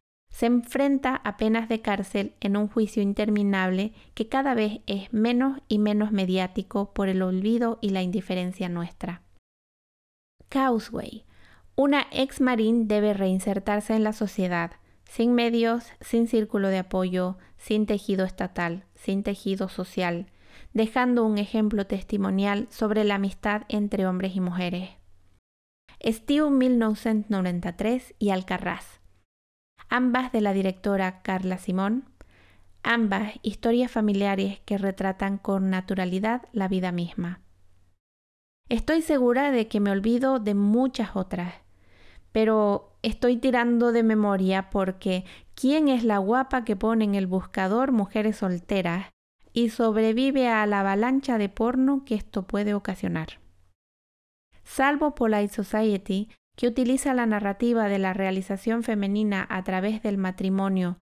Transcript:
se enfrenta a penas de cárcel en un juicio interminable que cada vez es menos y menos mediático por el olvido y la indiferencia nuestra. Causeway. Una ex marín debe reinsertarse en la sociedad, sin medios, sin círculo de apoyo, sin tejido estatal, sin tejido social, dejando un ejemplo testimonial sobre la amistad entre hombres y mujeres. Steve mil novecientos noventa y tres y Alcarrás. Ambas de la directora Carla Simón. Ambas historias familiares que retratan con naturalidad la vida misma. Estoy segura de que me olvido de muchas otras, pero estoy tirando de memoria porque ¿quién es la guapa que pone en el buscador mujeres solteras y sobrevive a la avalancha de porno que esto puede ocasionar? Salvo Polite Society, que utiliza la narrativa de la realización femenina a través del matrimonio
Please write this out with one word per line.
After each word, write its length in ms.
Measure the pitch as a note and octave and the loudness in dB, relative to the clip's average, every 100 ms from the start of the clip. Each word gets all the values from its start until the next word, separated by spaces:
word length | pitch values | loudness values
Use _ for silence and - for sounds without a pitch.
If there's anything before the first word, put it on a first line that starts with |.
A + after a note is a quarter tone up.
| _ _ _ | _ _ _
se 160 | - A#3 | -2 2
enfrenta 680 | B3 A#3+ C4+ C#4 C#4 C4 C4 | 2 0 0 2 2 0 -2
a 220 | G#3 G3+ | -4 -2
penas 320 | A3 A3+ A3+ | 0 0 0
de 120 | A3 | -2
cárcel 540 | A3 G3 F#3+ G3+ G3+ - | -2 -4 -2 -4 -4 -4
en 160 | G3+ G3+ | -2 0
un 100 | G#3 | 0
juicio 360 | A#3 G#3+ G#3 | 0 0 0
interminable 880 | G3 G3 G#3+ G#3 G3+ G3 F#3 F#3 G#3+ - - | 0 0 0 0 2 2 0 0 -2 -8 -10
que 140 | - A3 | -8 -2
cada 280 | C4+ C4+ A#3 | 0 2 2
vez 260 | G#3+ A3 - | 0 -2 -6
es 260 | G3 - | -6 -4
menos 480 | G#3+ A#3 A#3+ C4+ C4+ - | 0 2 2 2 -2 -2
y 120 | G#3+ | 2
menos 320 | G#3 G#3 G#3+ | 2 2 0
mediático 840 | G3+ F#3 F#3 F#3 F#3+ F#3 G3+ G3+ | 0 0 0 0 -4 -4 -4 -4
por 160 | - F#3+ | -2 0
el 120 | F#3+ | 0
olvido 560 | F#3 F#3 G#3 A#3 A#3 A3+ | 0 0 0 0 0 -2
y 80 | G3+ | -2
la 120 | F#3+ | -2
indiferencia 680 | F3+ F#3 - F#3 F3+ F#3+ F3+ | -2 -4 -4 -4 -4 -6 -6
nuestra. 520 | F3 E3+ - - F3+ _ _ _ _ _ _ _ _ _ _ _ _ - | -6 -8 -8 -10 -10 _ _ _ _ _ _ _ _ _ _ _ _ -6
Causeway. 760 | C4+ C4+ A3+ - A3+ - A3 - - - - - - | 0 2 2 -2 -10 -10 -14 -18 -20 -20 -20 -8 0
Una 320 | C#4 C#4+ - | 2 2 0
ex 280 | - C4+ - | -2 -2 0
marín 480 | B3+ A#3+ A3 A#3 A3 | 2 2 2 2 2
debe 260 | G#3 G#3 | 2 2
reinsertarse 840 | G3 F#3+ F#3+ G3+ F#3+ F#3+ G#3 G#3 A3 | 2 2 0 0 -2 0 -2 0 0
en 80 | |
la 100 | G#3+ | 0
sociedad, 580 | G#3+ G#3 - F3+ F3 E3+ - _ - | -2 -4 -2 -2 -2 -4 -8 _ -20
sin 300 | - - A#3 | -10 0 2
medios, 540 | A#3+ A#3 A#3 A3+ A#3+ - - | 4 2 2 2 0 -6 -16
sin 260 | - A#3 A#3 | -2 0 2
círculo 420 | A3+ G#3 G#3 G3 | 2 0 0 0
de 100 | F#3+ | 0
apoyo, 580 | F#3 F#3+ F#3 F#3 F3+ F#3 - - | -2 -2 0 -2 -2 -6 -14 -12
sin 280 | - G#3+ G#3+ | -2 0 0
tejido 400 | G#3 - G3 F#3 | -2 -2 -2 -2
estatal, 600 | - F#3 - E3+ F#3 - - | -4 -8 -4 -4 -6 -12 -10
sin 280 | - G3 | -4 -4
tejido 440 | G3+ G3+ G3 F#3+ F#3+ | -4 -4 -4 -4 -4
social, 580 | - F3+ - F3 E3+ F#3+ - - - - | -6 -8 -4 -2 -4 -8 -18 -20 -20 -6
dejando 520 | G#3+ A3 B3 B3 A#3+ A3 | -2 0 2 2 2 2
un 120 | G#3 | 0
ejemplo 500 | G3+ A3 G#3+ G#3 G3 | -2 0 0 0 -2
testimonial 800 | G3 - G3+ F#3+ F#3+ G3+ G3+ B3 | -6 -4 -2 0 0 0 -2 -4
sobre 340 | - G#3+ G#3+ | -4 0 2
la 120 | G#3 G3 | 2 2
amistad 480 | G3 - G#3+ G#3+ - | -2 -4 -4 -4 -4
entre 400 | G#3+ G#3 G3 F#3 | -4 -2 0 0
hombres 280 | F#3 F#3+ F#3 | -2 -4 -2
y 40 | |
mujeres. 500 | F3+ F3+ F3+ F3 F#3 - - - _ _ _ _ _ _ _ - A#3+ | -2 -2 -4 -6 -8 -16 -20 -20 _ _ _ _ _ _ _ -6 -2
Steve 440 | A3+ - C#4+ D4+ | -2 0 2 4
mil 280 | C4+ B3+ A#3+ | 4 4 4
novecientos 520 | A3 G#3 A3+ G#3+ G#3 | 4 2 0 0 2
noventa 400 | G3 F3+ F3 F3 | 0 0 -2 -4
y 40 | |
tres 420 | E3+ G#3+ B3+ - - | -2 -2 -2 -4 -4
y 100 | G3+ | 0
Alcarrás. 720 | F#3 F#3 F#3 F#3 F#3 - - - _ _ _ _ _ _ - - | 0 -2 -4 -4 -6 -10 -20 -20 _ _ _ _ _ _ -20 -2
Ambas 440 | B3 B3+ B3 B3+ | 0 2 2 0
de 80 | A3+ | 0
la 100 | G#3 | 2
directora 680 | G3 F#3+ F#3 G3+ G3 F#3 F#3 | 2 0 -2 0 0 0 -4
Carla 360 | - F#3 F#3 F#3 | -4 -4 -2 -4
Simón. 520 | - F#3 G3 B3 - - - - - - - - | -4 -2 0 -2 -6 -16 -20 -20 -20 -20 -20 -8
Ambas 520 | - A#3 G#3+ G3 G#3+ - | -2 2 2 0 -2 -6
historias 500 | G#3+ - A#3 A#3+ B3 | -6 -2 0 2 2
familiares 680 | A3+ G#3 G3 G3+ G3 G3 G3 - | 0 0 2 0 0 -2 -6 -6
que 120 | G3+ | -2
retratan 600 | G3 F#3+ F#3+ F#3+ G3 G3 | -2 -2 -4 -2 -4 -4
con 320 | - G3 F#3+ | -2 0 0
naturalidad 720 | F#3 F#3 F#3+ F3+ F#3 G#3+ B3 - | 0 -2 -4 -2 -2 -2 -4 -6
la 160 | G#3 F#3+ | -4 -2
vida 240 | F#3 F3+ | 0 -2
misma. 500 | F3 E3+ - F3 F#3 - _ - - _ _ _ _ _ _ _ _ - | -2 -4 -6 -8 -8 -16 _ -20 -20 _ _ _ _ _ _ _ _ -4
Estoy 320 | A#3 - D#4+ | -2 0 0
segura 500 | D#4+ C#4+ B3 B3 C#4+ | 2 2 4 4 2
de 160 | B3 A3 | 0 0
que 120 | G#3 | 0
me 120 | G3+ | 0
olvido 480 | G3 A3 A#3+ C4 C4 | 0 0 2 2 0
de 140 | G#3 | 0
muchas 640 | G3+ G3+ A#3 C4 B3+ G#3+ G3 | 0 2 2 2 -2 -4 -4
otras, 380 | F#3 F#3 F3 - - - _ - - - - | -6 -6 -6 -10 -20 -20 _ -20 -20 -20 -4
pero 640 | A3 A3 G#3+ G#3 G3+ - _ | 0 4 4 4 0 -4 _
estoy 360 | A3+ G#3+ B3 A#3+ | -6 0 0 2
tirando 540 | C4+ B3+ A#3+ A#3 A#3+ | 2 2 2 2 4
de 120 | A#3 | 4
memoria 640 | A3+ G#3+ G#3 G3 F#3+ F#3+ F#3+ | 4 4 2 2 2 0 0
porque 540 | G3+ F#3 F#3 F#3+ F#3 F#3 - - - | -2 -2 -2 -2 -2 -4 -16 -20 -2
¿quién 320 | C4 D4+ D4 | 0 4 4
es 160 | B3 | 2
la 140 | A3+ G3+ | 2 2
guapa 480 | F#3+ B3 C4 B3+ A3 | 2 2 0 -2 -2
que 100 | G3+ | -2
pone 300 | A3 A3+ G#3 | 0 2 2
en 100 | G3+ | 0
el 120 | F#3 | 0
buscador 640 | F#3+ F#3+ - F#3+ A3+ C4+ | -2 -4 -2 0 2 2
mujeres 460 | A#3 F#3+ A3 G#3+ G#3+ | 2 0 0 0 0
solteras 680 | F#3+ F3 - G3 F3 F3 - _ _ _ _ | -2 -2 -2 -2 0 -4 -6 _ _ _ _
y 160 | A#3 A#3 | 0 0
sobrevive 800 | - A3+ G#3+ A3 A3+ C4+ C4 B3 | 2 2 4 2 2 2 2 2
a 160 | A3 G#3 | 2 2
la 160 | G3+ | 2
avalancha 560 | G3 G3 A#3+ C4+ C4+ A3+ | 2 2 2 2 2 0
de 120 | G3+ | 0
porno 540 | - A3+ B3+ C4 C#4 C4+ | 0 0 2 2 2 -2
que 100 | G#3+ | -4
esto 280 | - G3+ F#3 | -4 -8 -4
puede 280 | G3+ G#3 | -2 0
ocasionar? 640 | G3+ G3 F#3 F#3+ E3 E3 - - _ _ _ _ _ _ _ _ _ _ - | -2 -4 -4 -4 -4 -6 -12 -20 _ _ _ _ _ _ _ _ _ _ -20
Salvo 520 | - - C4+ D4 D4+ C#4+ | -8 0 2 2 0 0
Polite 380 | A3+ G#3 G#3 | 0 2 0
Society, 760 | - G3 G#3+ A3 G3 - F#3+ G#3+ - _ - | -4 -4 0 2 0 -2 -4 -4 -12 _ -4
que 100 | A#3+ | -2
utiliza 460 | A#3+ B3 C4 C#4+ | 0 0 0 0
la 120 | B3+ A3+ | 0 2
narrativa 640 | G#3 G3+ G3 A#3+ A#3 G#3 | 0 -2 0 0 2 2
de 120 | G3 | 0
la 140 | F#3+ | 0
realización 720 | F#3+ F#3+ F#3+ F#3+ G3 A#3 A#3 | 0 -2 -2 -4 -4 -2 -2
femenina 640 | A#3 G#3 G3 G#3 G#3+ G3 - | -2 -2 0 0 0 -2 -2
a 140 | F#3+ | -4
través 400 | F#3 F#3+ G3+ A3 | -2 -2 -2 -2
del 140 | G#3+ G3 | -2 -2
matrimonio 800 | F#3+ F#3 F#3+ F#3+ G3 F#3+ F3 F3+ _ | -2 -2 -2 0 0 0 -2 -4 _